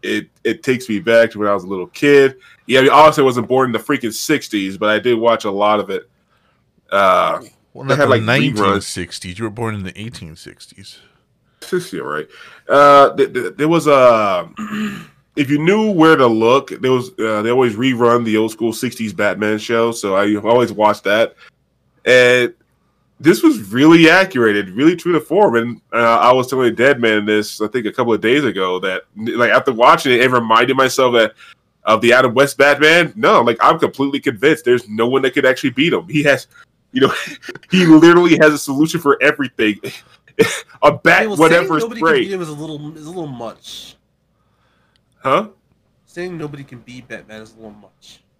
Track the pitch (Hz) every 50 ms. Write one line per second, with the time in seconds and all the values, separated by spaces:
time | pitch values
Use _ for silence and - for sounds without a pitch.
0 | - 107 107 107 104 _ _ _ _ 117 113 - - - 131 120 127 - 107 101
1 | 85 117 117 117 117 110 - 104 104 104 101 98 90 92 98 95 90 85 _ -
2 | 147 143 143 139 139 135 131 _ _ _ _ _ _ - 120 131 131 135 123 139
3 | 156 156 147 151 139 131 123 123 113 92 127 131 131 127 113 107 - - 147 123
4 | 120 110 - - - - 156 139 - - - 104 98 95 95 90 107 107 107 107
5 | 95 123 120 113 113 117 113 110 - 107 98 98 104 104 107 104 98 95 98 92
6 | - _ _ _ _ _ _ _ _ _ _ _ _ _ _ _ _ _ 95 98
7 | 101 95 92 90 87 82 82 82 - - _ _ _ _ _ - 131 135 139 147
8 | 143 135 131 113 107 110 123 139 - 151 123 104 104 95 98 101 98 - - -
9 | 90 - - - - 95 87 95 113 110 101 113 117 113 107 104 95 95 - -
10 | 104 117 120 - - 80 78 - - - - _ - _ _ - 98 - - -
11 | _ _ _ _ _ _ _ _ _ _ _ _ - - - 180 175 - - 82
12 | 64 67 73 76 76 _ _ - - - - - _ - - 143 143 143 143 139
13 | 139 127 - - - 131 - 123 113 90 92 - 143 156 170 165 139 151 143 135
14 | 127 123 117 110 107 101 95 87 85 82 _ - - 208 214 214 214 208 196 175
15 | 165 - _ _ _ _ _ - 147 127 147 147 156 170 202 220 220 214 202 170
16 | 160 160 160 143 131 120 113 110 110 113 127 139 135 - - - - 127 131 127
17 | 123 127 _ - 110 110 107 107 104 113 120 131 127 120 104 104 127 135 127 113
18 | 120 120 120 120 120 113 107 107 110 110 110 - 117 117 110 - - 123 - -
19 | 113 107 95 85 104 104 92 92 107 107 107 107 107 - 117 117 117 117 113 117
20 | - 101 95 95 104 104 107 104 101 110 117 123 123 113 104 98 107 107 104 -
21 | _ 95 101 110 113 - _ _ - - _ _ _ _ _ _ _ _ _ _
22 | _ - 123 127 123 123 123 127 123 120 - _ _ _ _ _ _ _ _ _
23 | _ _ _ _ - 147 196 - - 320 294 220 101 92 101 123 143 156 165 170
24 | 165 156 165 190 190 185 - 131 117 110 101 101 101 92 90 107 143 165 180 165
25 | - 175 175 151 - - 156 196 208 160 117 117 113 120 117 - _ _ - 117
26 | 117 117 117 110 92 123 127 131 127 127 139 131 131 117 107 92 117 139 143 120
27 | 117 113 107 107 104 107 107 107 104 - - - 107 104 - 127 113 104 - -
28 | 123 117 113 101 98 110 123 147 147 120 92 95 95 92 90 92 92 95 92 92
29 | - _ _ 101 110 - 85 117 120 113 104 131 - - 123 110 120 139 165 170
30 | - 139 123 113 123 127 127 123 117 110 110 113 123 131 131 131 131 127 - -
31 | 131 127 123 117 110 110 _ _ - - - _ _ _ _ _ _ 107 110 110
32 | 117 117 117 127 131 127 110 127 139 139 - - 147 143 143 127 147 156 165 175
33 | 170 147 113 104 120 170 214 175 120 120 113 113 113 139 160 160 143 113 - -
34 | 139 139 139 135 - 143 123 98 123 151 156 - - 123 123 123 120 107 107 107
35 | 113 120 131 135 135 131 - 151 135 127 127 - - 139 120 - 151 170 131 92
36 | - - 151 151 143 147 135 131 - _ _ _ - _ _ _ _ _ _ 127
37 | 131 - - - - - - - - - - - - _ - 185 180 165 160 156
38 | 165 170 175 175 175 170 160 143 156 151 151 143 - - 135 135 156 165 - 170
39 | - 143 135 - 127 147 151 - 139 120 _ - 113 110 104 - - - - -
40 | _ _ _ _ _ _ _ - - - - - - _ - - - 147 - -
41 | _ 165 170 185 214 220 202 156 165 160 165 - - - 160 156 - - 208 214
42 | 156 165 156 135 113 190 196 185 175 156 151 143 156 165 156 147 151 147 160 156
43 | 151 151 180 185 160 147 131 117 117 110 95 _ _ - - - - - - _
44 | _ _ _ _ _ _ _ _ _ _ _ _ _ _ _ _ _ _ _ _
45 | _ _ _ _ _ 131 135 170 214 208 _ _ _ _ _ _ _ _ _ _
46 | _ _ _ 175 175 185 175 160 156 147 143 139 139 135 131 120 113 123 123 127
47 | 120 _ 117 101 - _ 110 110 110 110 110 113 110 107 104 104 101 95 _ _
48 | _ - - _ _ _ _